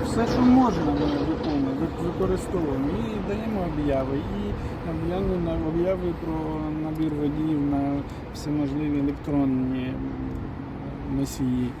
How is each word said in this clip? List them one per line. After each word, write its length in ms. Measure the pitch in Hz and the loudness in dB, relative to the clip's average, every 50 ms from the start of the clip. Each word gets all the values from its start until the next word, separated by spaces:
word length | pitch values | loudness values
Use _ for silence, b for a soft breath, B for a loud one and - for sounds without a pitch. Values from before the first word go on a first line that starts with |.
| - | -4
все, 220 | - - 220 233 233 | 0 0 2 2 2
що 80 | - 254 | 4 6
можна, 440 | 247 254 247 262 254 233 175 170 160 | 8 8 8 8 8 6 4 2 2
ми 220 | 151 143 147 302 294 294 294 285 156 | 2 2 2 2 2 2 0 0 0
виконуємо, 400 | 160 - 160 165 294 285 277 135 135 139 | -2 -2 -2 0 0 0 0 0 0 -2
ви-, 260 | 160 160 - - 165 | -2 -2 -2 -2 -4
використовуємо. 800 | 175 175 - 190 180 185 180 - - 202 180 160 147 135 135 135 147 | -2 0 0 0 0 0 0 -2 -2 -2 0 0 0 0 0 0 0
І 400 | 175 214 233 220 214 208 185 196 | 0 0 -2 -2 -4 -4 -2 -2
даємо 320 | 202 208 220 220 214 196 | -2 -2 -2 -2 -2 -2
обяви, 560 | 180 170 151 151 147 143 139 135 131 131 135 | -2 -2 -2 0 0 2 2 2 0 0 -2
і 340 | 147 165 - 196 202 208 202 202 B B B B B - 170 | -2 -2 -2 -4 -2 -2 -2 -4 B B B B B -4 -4
об'яви 460 | 165 160 160 170 180 190 196 185 185 180 170 | -4 -2 -2 -2 0 0 0 0 0 0 0
на, 80 | 165 | 0
обяви 600 | 165 165 165 160 160 165 175 185 190 180 180 175 165 - 165 | 0 0 0 0 0 2 2 2 0 0 0 -2 -2 -2 -4
про 100 | 160 160 156 156 156 156 151 156 151 151 156 156 | -4 -4 -2 -2 -2 -4 -2 -2 -2 -2 -2 -2
набір 280 | 156 156 151 160 156 147 147 | -4 -2 0 0 0 0 0
водіїв 400 | 147 143 147 156 156 156 156 143 143 143 | 0 0 0 0 0 0 2 2 2 2
на 120 | 143 139 139 143 143 143 143 B B B B B - | 2 2 0 0 0 -2 -4 B B B B B -10
всеможливі 640 | - - 147 147 151 143 135 139 147 151 147 147 143 | -8 -4 -2 0 0 0 0 0 0 0 0 2 2
електронні, 880 | 139 143 143 - - 156 147 143 139 135 131 127 127 127 131 127 127 | 2 0 -2 -2 -4 0 2 2 4 4 2 2 2 0 0 -2 -2
м, 1300 | 127 131 131 131 131 131 131 131 - - - - - - - - - - - - - - - - 139 135 135 | -4 -4 -4 -4 -6 -4 -4 -6 -4 -4 -6 -6 -8 -8 -8 -10 -10 -10 -8 -8 -8 -8 -8 -6 -2 0 0
носії. 480 | 139 131 - - 135 127 123 127 123 120 120 - | 0 0 0 -2 0 2 2 2 0 -2 -4 -8